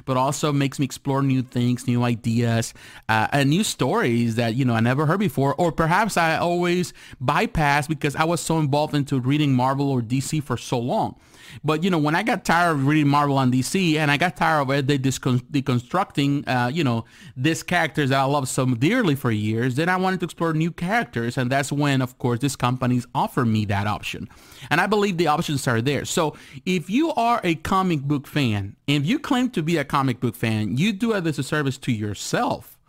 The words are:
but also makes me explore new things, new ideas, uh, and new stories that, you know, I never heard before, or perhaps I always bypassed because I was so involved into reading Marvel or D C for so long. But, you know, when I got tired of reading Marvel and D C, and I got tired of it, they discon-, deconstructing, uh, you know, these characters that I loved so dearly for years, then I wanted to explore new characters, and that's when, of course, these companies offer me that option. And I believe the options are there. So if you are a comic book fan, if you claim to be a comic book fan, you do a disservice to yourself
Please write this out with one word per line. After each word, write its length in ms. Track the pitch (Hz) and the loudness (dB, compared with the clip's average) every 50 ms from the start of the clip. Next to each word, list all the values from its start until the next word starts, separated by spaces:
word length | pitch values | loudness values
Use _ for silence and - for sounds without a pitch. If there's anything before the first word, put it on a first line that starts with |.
| - | -6
but 100 | - 131 | -2 0
also 360 | 127 131 139 143 - - 151 | 0 0 0 0 0 0 0
makes 260 | 143 139 139 135 - - | 2 2 0 0 0 -2
me 80 | 143 | -4
explore 380 | 127 - - - 139 135 135 139 | -4 -4 -6 -4 -2 0 0 2
new 180 | 139 131 131 | 2 2 0
things, 460 | 123 127 - 123 120 123 123 120 - - | 0 -2 -2 0 0 0 0 0 -2 0
new 160 | 120 120 123 | 0 2 2
ideas, 720 | 120 120 107 - 117 113 120 120 117 113 113 113 - - - - - - - - - | 0 -2 -2 -2 -2 0 2 2 2 2 0 0 -4 -8 -14 -20 -20 -20 -10 -2 0
uh, 180 | 110 110 110 - | 0 2 2 2
and 180 | - 143 139 139 | 2 2 2 4
new 140 | 151 185 220 | 2 2 0
stories 720 | - - - 135 127 185 233 202 127 117 117 120 117 110 | -2 -2 -2 0 0 0 0 0 2 2 2 0 0 0
that, 180 | 117 117 117 110 | 0 0 0 0
you 80 | 131 135 | 0 0
know, 120 | 123 117 | 2 2
I 40 | 113 | 2
never 280 | 113 120 131 135 156 139 | 2 2 2 2 2 2
heard 120 | 175 196 | 2 2
before, 360 | 214 156 - - 135 139 135 | 0 0 0 0 0 0 2
or 160 | - 180 170 | 2 0 0
perhaps 460 | 151 - 165 160 175 196 226 202 - 180 | 2 2 2 2 2 2 2 2 2 2
I 200 | 170 160 160 - | 2 2 2 0
always 560 | - 175 175 175 175 175 175 180 175 - - - - - - - 127 | 0 0 0 2 2 2 2 0 0 -4 -6 -14 -20 -20 -14 -4 -2
bypassed 640 | 135 147 175 220 247 - 160 151 143 143 147 139 - | 0 2 2 0 0 0 0 2 2 2 2 0 -2
because 280 | 156 135 - 147 139 | -4 -4 -4 -2 0
I 100 | 139 160 | 0 0
was 160 | 165 175 160 | 0 0 0
so 180 | - - 165 160 | 0 0 0 0
involved 340 | 156 139 139 147 151 151 147 | 2 2 2 0 0 0 0
into 260 | 147 139 143 139 131 | -2 -2 0 -2 -2
reading 340 | 120 127 143 151 151 143 131 | 0 0 2 2 2 2 2
Marvel 360 | 123 127 131 135 135 143 139 | 2 2 2 0 0 0 0
or 120 | 135 127 117 | 0 -2 -2
D 160 | 107 127 139 | -2 -2 -2
C 200 | 131 - - 156 | -2 -2 -4 -4
for 180 | - - 123 - | -4 -4 -6 -6
so 200 | - - 139 123 | -4 -4 -2 -2
long. 380 | 117 127 196 220 147 98 - - - - - - - - - 117 - | -2 -2 -2 -2 -2 -4 -6 -12 -20 -20 -20 -20 -20 -20 -16 -6 -2
But, 200 | 143 156 156 170 | -2 0 2 2
you 60 | 196 | 2
know, 80 | 180 160 | 2 2
when 180 | 147 151 156 | 2 2 2
I 80 | 180 214 | 0 0
got 220 | 247 240 202 - | 0 -2 -2 0
tired 260 | - 165 170 175 170 | 2 2 4 4 2
of 160 | 160 139 135 139 | 2 2 2 4
reading 200 | 151 156 147 143 | 4 4 4 4
Marvel 320 | 143 147 147 143 139 135 | 4 4 4 2 2 2
and 120 | 135 127 | 2 2
D 120 | 123 131 127 | 2 2 0
C, 340 | - - 190 185 165 151 151 | 0 0 2 2 2 2 2
and 140 | 156 143 | 2 2
I 60 | 143 143 | 2 2
got 180 | 170 180 - | 0 -2 -2
tired 260 | - 175 160 160 151 | 0 0 2 2 2
of 100 | 139 127 | 2 2
it, 140 | 143 143 139 | 0 0 2
they 140 | 131 147 135 | 2 0 0
discon-, 440 | 131 135 127 - - 139 123 123 - - | 0 0 -2 -2 0 0 0 0 0 -2
deconstructing, 960 | - 139 131 - 123 120 - - - 180 - - - 147 139 139 143 143 - - | -4 -2 0 0 0 0 -2 -2 -2 -2 -2 0 0 0 0 2 0 0 -2 -2
uh, 220 | 127 123 123 123 | -2 -2 -2 -2
you 140 | 139 175 156 | -2 0 0
know, 220 | 127 117 113 - - - - - 147 - | 0 0 -2 -6 -10 -16 -20 -20 -16 -8
these 280 | 127 127 160 165 165 - | -2 -2 0 0 -2 -4
characters 460 | - 180 175 165 147 - 156 147 127 | -2 -2 0 0 0 0 -2 0 2
that 80 | 135 135 | 2 2
I 40 | 135 | 2
loved 220 | 135 143 147 131 - | 0 0 -2 -2 -2
so 160 | - - 131 | -2 -2 0
dearly 500 | 127 127 113 127 170 233 262 226 170 139 | 0 0 2 2 2 2 2 2 2 0
for 160 | 131 - 123 | 0 0 -2
years, 440 | 110 104 104 107 110 113 123 131 120 | 0 0 0 -2 -2 0 -2 -2 -2
then 140 | 135 165 180 | -2 -2 0
I 80 | 185 185 | 0 0
wanted 220 | 185 190 185 170 | 0 0 -2 -2
to 60 | 180 | -4
explore 280 | 160 - - 170 165 156 | -8 -4 -4 -2 0 0
new 180 | 156 160 175 | 0 0 -2
characters, 640 | - - 170 175 214 240 - - - 123 117 123 127 139 | -2 -4 -4 -2 -2 -2 -2 -4 -4 -4 -4 -2 -2 -2
and 140 | 123 123 | -2 0
that's 200 | 135 139 143 - | 0 -2 -2 -2
when, 300 | 147 143 147 143 135 131 | -2 0 0 2 2 0
of 180 | 131 120 - - | 0 -2 -4 -4
course, 200 | - 123 120 113 | -2 -2 0 0
these 160 | - 139 - | -2 -2 -2
companies 520 | - 131 123 127 123 127 123 123 123 120 - - | -2 -2 -2 0 0 0 0 0 0 -2 -4 -4
offer 300 | 143 190 220 - 151 127 | -4 -4 -2 0 0 2
me 200 | 113 110 110 104 | 2 2 2 0
that 220 | 98 101 98 104 107 | 0 0 -2 -2 -2
option. 400 | 104 - - - - - 90 - - - - - - - 139 - | -4 -6 -8 -10 -10 -10 -12 -14 -16 -20 -20 -20 -20 -18 -6 -2
And 120 | 147 165 | 0 0
I 60 | 185 202 | 2 2
believe 300 | 220 208 202 208 180 160 | 2 2 2 0 0 0
the 100 | 170 147 | 2 2
options 400 | 151 156 165 - 151 131 - 139 | 2 0 0 -2 -4 -2 0 0
are 140 | 120 113 | 0 2
there. 240 | 117 143 143 113 - | 0 0 -2 -2 -4
So 300 | - - 185 165 147 - - - - - 135 - | -2 0 0 0 0 -2 -6 -14 -20 -20 -8 -4
if 240 | 185 180 185 165 - | -2 -2 -2 -2 -2
you 240 | 196 262 320 330 - | 0 0 0 0 0
are 260 | 240 226 233 240 - - | 0 0 0 0 0 0
a 120 | 175 165 | 0 -2
comic 460 | - - - 196 190 185 180 170 139 | -2 -2 0 2 2 2 2 0 0
book 260 | 135 143 147 139 143 - | 0 -2 -2 -4 -4 -4
fan, 480 | - 151 139 117 107 101 98 98 - - _ - | -2 0 0 0 0 -2 -4 -6 -10 -8 _ -2
if 180 | 143 147 139 | 0 0 2
you 140 | 170 254 311 | 0 0 -2
claim 300 | - - 285 247 254 247 | 0 0 0 0 0 0
to 120 | - 180 156 | -2 -2 -2
be 140 | 160 170 156 | 0 0 -2
a 80 | 139 | -2
comic 340 | - - 143 135 135 117 - | 0 0 0 0 0 0 -2
book 160 | - 120 - | -2 -4 -2
fan, 420 | - - 113 110 110 110 95 104 127 | -2 -2 -2 0 0 -2 -2 -2 0
you 140 | 175 220 | 0 0
do 220 | 214 190 240 226 214 | 0 0 0 0 0
a 80 | 196 | 0
disservice 560 | 165 165 143 147 135 - 160 151 143 135 127 - | -2 -2 -2 -4 -4 -2 -2 -2 0 -2 -4 -4
to 120 | - 135 | -2 -2
yourself 840 | 120 101 107 104 101 - - - - 190 247 262 - - - - - _ _ | -2 -2 -2 -4 -6 -8 -6 -4 -2 -2 -2 -2 -4 -4 -8 -14 -20 _ _